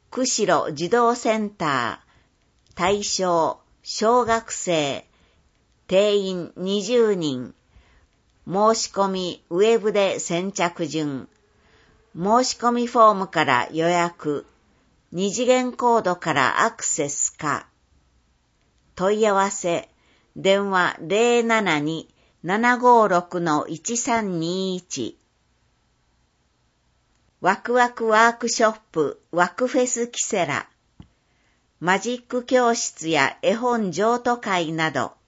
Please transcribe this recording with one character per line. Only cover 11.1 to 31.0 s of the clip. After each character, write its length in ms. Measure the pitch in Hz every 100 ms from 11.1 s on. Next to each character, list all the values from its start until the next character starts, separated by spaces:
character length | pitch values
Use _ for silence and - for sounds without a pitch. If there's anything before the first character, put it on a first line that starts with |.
| 135 - _ _ _ _ _ _ _ _ 165
申 300 | 185 233 254
し 100 | -
込 140 | 233
み 160 | 240 240
フ 120 | 247
ォ 120 | 220
ー 20 |
ム 140 | 202 190
か 160 | 165
ら 240 | 147 123 104
予 160 | 156 165
約。 560 | 175 170 - 151 143 - _ _ _ _ _ _
二 220 | 170 196
次 120 | 190 240
元 280 | 254 247
コ 240 | 240 240 233
ー 40 |
ド 140 | 190 180
か 160 | 170
ら 320 | 143 123 -
ア 80 | 226
ク 140 | 226 -
セ 240 | - 143
ス 240 | - -
か。 340 | - 151 127 - _ _ _ _ _ _ _ _ _ _ _ _ -
問 240 | 185 214
い 80 | 214
合 60 |
わ 180 | 196 196
せ、 380 | - 180 170 - _ _ _ _ -
電 320 | 160 196 202
話 260 | 190 170 -
零 420 | 160 202 240 240
七 360 | 226 226 196 151
二、 260 | 147 160 - _ _ _ 160
七 300 | 208 240 247
五 300 | 247 240 208
六 340 | 175 175 180
の 240 | 170 151 -
一 320 | 156 - 233
三 420 | - 233 208 170
二 360 | 165 185 190 180
一。 420 | - - 113 - _ _ _ _ _ _ _ _ _ _ _ _ _ _ _ _ _ _ _ _ _ _
ワ 160 | 165 196
ク 160 | 247
ワ 160 | 247 240
ク 160 | 240 226
ワ 240 | 214 233
ー 40 |
ク 160 | 233 233
シ 140 | -
ョ 100 | 220
ッ 60 | 220 _
プ、 280 | 165 139 - _
ワ 180 | 165 180
ク 160 | - 247
フ 140 | 254
ェ 80 | 247
ス 220 | 233 240
キ 140 | -
セ 220 | - 202 160
ラ。 240 | 131 - _ _ _